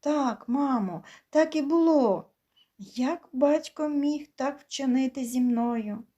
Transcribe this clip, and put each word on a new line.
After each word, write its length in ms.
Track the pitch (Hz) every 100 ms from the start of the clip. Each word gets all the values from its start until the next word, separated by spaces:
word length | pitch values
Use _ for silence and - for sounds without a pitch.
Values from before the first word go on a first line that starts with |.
Так, 480 | - 302 262 208 -
мамо, 560 | 247 277 254 196 170 - - _
так 260 | 302 320 311
і 60 |
було. 680 | 277 330 330 311 240 185 - _ _ _ _ _ 196 -
Як 320 | 254 339 -
батько 560 | 254 285 311 311 - 302
міг 380 | 294 285 302 294 _
так 240 | 262 285
вчинити 640 | _ - 269 254 262 262
зі 160 | 240 247
мною? 640 | 247 233 233 233 208 208 233